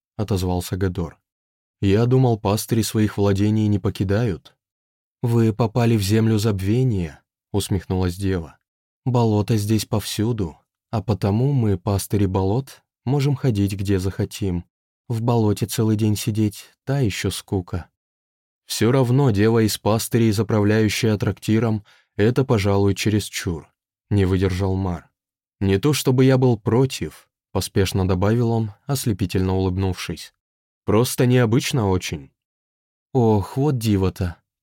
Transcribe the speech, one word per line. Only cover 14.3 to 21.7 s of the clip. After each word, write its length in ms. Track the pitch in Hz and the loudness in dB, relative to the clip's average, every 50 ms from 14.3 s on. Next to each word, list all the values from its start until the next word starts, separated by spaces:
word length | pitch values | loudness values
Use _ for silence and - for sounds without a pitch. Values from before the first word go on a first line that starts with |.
| - - 104 95 90 87 87 _ _ _ _ _ _ _ _ - | -6 -6 -4 -4 -4 -4 -6 _ _ _ _ _ _ _ _ -8
В 140 | 120 113 | -6 -4
болоте 440 | 117 123 120 117 110 107 104 - 113 | -2 0 2 2 2 2 0 0 -4
целый 300 | - - - 110 110 107 | -4 -2 -2 0 0 0
день 200 | 104 110 107 104 | 0 0 0 0
сидеть — 500 | - - 117 104 110 107 104 - - - - _ _ _ | -2 -2 -4 -2 0 -2 -2 -2 -6 -14 -20 _ _ _
та 140 | - 135 139 | -4 -2 -2
еще 320 | 127 101 - - - 98 | -2 -2 -2 -2 -4 -4
скука». 580 | - - - - 104 95 90 - - 87 80 - _ _ _ _ _ _ _ _ _ _ _ _ _ _ _ | -6 -6 -6 -6 -4 -4 -4 -6 -8 -10 -10 -12 _ _ _ _ _ _ _ _ _ _ _ _ _ _ _
«Все 240 | - - - 156 135 | -12 -2 0 2 2
равно 380 | 131 135 131 120 123 139 143 131 | 4 2 2 2 2 2 2 2
дева 320 | 104 98 104 113 113 117 113 | 2 2 2 2 4 2 2
из 140 | 104 - - | 0 -2 -2
пастырей, 540 | - 104 107 113 - - - 117 117 113 | -2 0 0 0 -2 -2 0 2 2 2
заправляющая 840 | 101 107 104 - 110 107 101 104 110 110 110 104 - - - 110 107 | 2 0 -2 0 0 0 2 2 2 2 2 0 0 0 0 0 0
трактиром, 680 | 101 - 110 92 - - - 107 110 117 113 | 0 -2 -4 -4 -4 -2 0 0 2 2 0